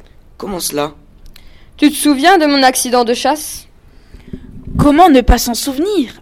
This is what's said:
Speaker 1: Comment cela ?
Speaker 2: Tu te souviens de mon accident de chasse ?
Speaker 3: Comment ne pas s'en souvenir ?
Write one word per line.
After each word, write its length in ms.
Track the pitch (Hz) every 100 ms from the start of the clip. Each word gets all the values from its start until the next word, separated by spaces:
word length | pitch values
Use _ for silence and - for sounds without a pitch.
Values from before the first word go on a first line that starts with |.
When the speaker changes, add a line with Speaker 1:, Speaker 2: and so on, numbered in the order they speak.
| - _ _ -
Speaker 1:
Comment 240 | - 185
cela ? 320 | - 147 151 147 - - - - - - - -
Speaker 2:
Tu 140 | 294
te 60 | 302
souviens 420 | 294 262 330 381
de 80 | 302
mon 180 | 277
accident 400 | 262 262 254 247
de 100 | 233
chasse ? 500 | 233 262 302 - - - _ _ - - - - - - - - -
Speaker 3:
Comment 300 | 294 285 359
ne 140 | 269
pas 160 | 240 240
s'en 160 | -
souvenir ? 680 | 226 - 262 370 403 233 -